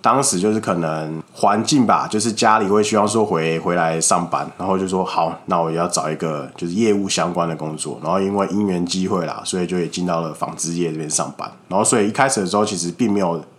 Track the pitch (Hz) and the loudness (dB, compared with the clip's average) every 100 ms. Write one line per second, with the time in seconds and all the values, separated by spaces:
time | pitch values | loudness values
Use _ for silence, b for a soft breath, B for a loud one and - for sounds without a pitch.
0 | 113 127 139 92 104 107 107 90 82 78 | 4 4 2 2 2 0 0 -2 0 -4
1 | 78 80 - - 101 104 110 147 110 101 | -6 -8 -12 0 2 2 2 2 4 4
2 | 67 107 104 104 113 110 98 104 104 107 | 2 -2 -2 2 4 4 4 2 4 2
3 | 101 113 107 85 80 82 82 87 82 82 | 2 2 2 2 0 0 0 2 2 0
4 | 80 90 87 69 71 - 90 95 95 92 | 2 0 0 -4 -6 -6 -2 0 0 -2
5 | 90 - 82 82 - 90 82 82 85 - | -2 0 -2 -4 -2 0 0 0 0 0
6 | 78 78 82 73 67 - 85 90 113 101 | -2 -2 -4 -4 -8 -8 -6 0 2 2
7 | 98 90 85 87 85 80 78 78 - 60 | 0 0 0 0 -2 -2 -6 -6 -8 -8
8 | 76 92 98 101 95 95 101 90 85 92 | -2 0 0 0 0 0 0 0 -2 -2
9 | 92 98 80 - - 92 87 90 82 - | 0 -2 -2 -6 -6 -4 -2 -2 -2 -4
10 | 90 85 82 - 73 80 82 85 85 78 | -2 -2 -4 -6 -8 -6 -6 -2 -2 -4
11 | 76 73 69 71 - - - 92 110 123 | -4 -4 -4 -8 -12 -14 -4 0 2 2
12 | 101 110 135 120 92 104 107 92 85 82 | 2 2 2 2 0 0 0 -2 -6 -2
13 | 120 101 92 85 - | 0 2 0 -2 -8